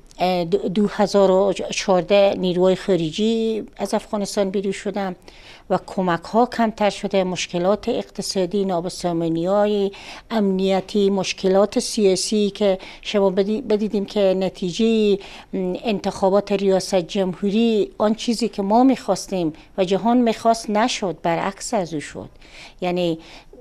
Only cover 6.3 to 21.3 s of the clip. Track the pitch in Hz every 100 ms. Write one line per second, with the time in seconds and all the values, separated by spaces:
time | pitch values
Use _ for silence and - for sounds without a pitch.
6.3 | 220 240 - 226 220 208 - 196 196 185
7.3 | 175 - 175 175 208 226 - 202 - 190
8.3 | 202 180 208 190 175 175 - 175 170 165
9.3 | 165 170 202 208 208 196 196 - - -
10.3 | 226 202 190 190 190 185 214 196 196 180
11.3 | - 190 190 208 247 - - 202 185 -
12.3 | 214 202 196 208 185 - - - 208 196
13.3 | 185 196 214 - 208 214 208 196 214 196
14.3 | 190 185 185 180 160 226 226 208 196 -
15.3 | - - 190 185 180 240 202 202 - 190
16.3 | 196 202 202 196 185 180 190 165 208 185
17.3 | 180 202 202 233 220 190 - 214 220 -
18.3 | 226 220 - 196 220 269 247 - 185 -
19.3 | 190 165 156 - - 185 190 208 247 233
20.3 | 214 226 226 - 208 240 - 190 160 175